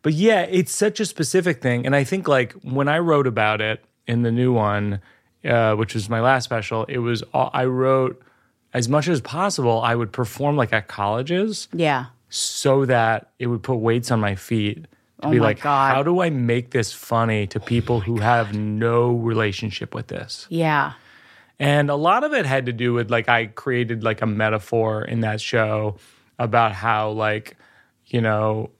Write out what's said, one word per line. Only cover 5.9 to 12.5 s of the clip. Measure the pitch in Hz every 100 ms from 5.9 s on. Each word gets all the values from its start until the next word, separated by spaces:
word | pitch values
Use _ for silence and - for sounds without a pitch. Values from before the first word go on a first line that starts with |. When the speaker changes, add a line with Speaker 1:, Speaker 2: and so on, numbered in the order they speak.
Speaker 1:
was | 113 101
my | 113
last | 120 131
special, | 120 117 101 113 110
it | 127
was | 120 113 -
all, | 131 131
I | - 131
wrote | 127 131 131 127 - _ _ _ _ _
as | 127 117
much | 147 151
as | 156
possible, | - 151 196 - 120 113
I | 117
would | 117 113
perform, | - 120 - 143 147
like, | 117
at | 110 -
colleges | - 101 113 135 180 220 202 -
Speaker 2:
Yeah. | 170 160 135 127 _ _
Speaker 1:
so | - -